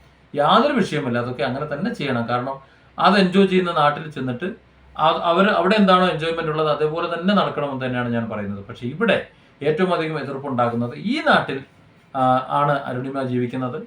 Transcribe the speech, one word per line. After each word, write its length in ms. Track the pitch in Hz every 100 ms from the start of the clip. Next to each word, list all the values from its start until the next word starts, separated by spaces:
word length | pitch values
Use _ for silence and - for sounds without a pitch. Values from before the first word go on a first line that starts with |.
| _ _ _
യാതൊരു 380 | 143 151 202 277
വിഷയമില്ല. 460 | 277 - 151 131 117
അതൊക്കെ 240 | 120 127
അങ്ങനെ 240 | 135 123 151
തന്നെ 220 | 147 208
ചെയ്യണം. 340 | - 139 123 113
കാരണം 280 | 123 131 139 - _ _ -
അത് 200 | 170 202
എൻജോയ് 280 | 180 190 196
ചെയ്യുന്ന 260 | 185 180
നാട്ടിൽ 380 | 165 147 151 160
ചെന്നിട്ട് 600 | 143 131 120 185 233 _ _ _ -
ആ, 100 | 156 -
അവർ 240 | 175 175 202
അവിടെ 280 | 180 180 214
എന്താണോ 300 | 196 185 185
എൻജോയ്മെന്റ് 440 | 156 160 165 160
ഉള്ളത് 200 | 156 156
അതേപോലെ 360 | 143 151 160 170
തന്നെ 280 | 170 180
നടക്കണമെന്ന് 520 | 202 147 139 143 131 127
തന്നെയാണ് 220 | 123 123
ഞാൻ 220 | 117 110
പറയുന്നത്. 340 | 107 101 101
പക്ഷേ 220 | 98 117 120
ഇവിടെ 400 | 151 220 143 - _ _ -
ഏറ്റവും 320 | 143 156 185
അധികം 260 | 170 160 156
എതിർപ്പുണ്ടാകുന്നത് 720 | 135 135 139 123 120 117 120 147
ഈ 260 | 180 294 320
നാട്ടിൽ, 320 | 185 - 135 131 _ _ _ _ 135
ആ, 60 | 131 127 -
ആണ് 240 | 143 147
അരുണിമ 500 | 143 131 127 135 139
ജീവിക്കുന്നത്. 600 | 131 123 123 127 127 156